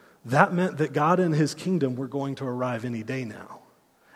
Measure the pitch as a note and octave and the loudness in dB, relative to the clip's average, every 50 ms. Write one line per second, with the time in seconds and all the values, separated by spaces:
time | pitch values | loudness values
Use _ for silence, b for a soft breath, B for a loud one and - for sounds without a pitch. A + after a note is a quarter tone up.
0 | b b b b b A#2 A#2+ D3 E3+ - F#3 F3 F#3 F#3 F3 C3+ D#3 D3 C#3 D3+ | b b b b b 0 4 4 4 6 4 0 0 0 0 -2 -2 0 2 2
1 | D3 D#3 F3+ F3+ F#3 E3+ D#3 D3 D#3 C#3+ - - - F3+ F#3+ E3+ C#3 C3 B2+ A#2+ | 4 4 4 4 4 4 4 4 2 2 0 -4 -2 0 0 2 2 0 0 -2
2 | C3+ B2+ A#2+ C#3 C#3 C#3 C3+ - C3+ C3 B2 B2 B2+ B2+ B2 A#2 A2 B2+ A#2 A2+ | -6 -6 -4 -4 -4 -4 -4 -4 -4 -4 -2 -2 -2 -2 -2 -4 -4 -6 -6 -6
3 | G#2+ G#2+ C3+ C3 C3 A2 G#2 F#2 F2+ - - - - _ _ _ _ _ b b | -6 -6 -6 -6 -6 -8 -10 -14 -16 -16 -18 -20 -20 _ _ _ _ _ b b
4 | b b b | b b b